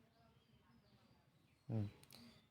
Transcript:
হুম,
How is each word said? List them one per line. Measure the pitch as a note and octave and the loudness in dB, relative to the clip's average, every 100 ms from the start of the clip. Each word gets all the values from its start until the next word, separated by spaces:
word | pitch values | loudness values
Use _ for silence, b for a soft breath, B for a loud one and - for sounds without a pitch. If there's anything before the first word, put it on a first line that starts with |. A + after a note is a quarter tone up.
| - - - - - - - - - - - - - - - - - | -20 -20 -20 -20 -20 -20 -20 -20 -20 -20 -20 -20 -20 -20 -20 -12 2
হুম, | A2+ G#2 - - b b b - | 4 4 -2 -16 b b b -20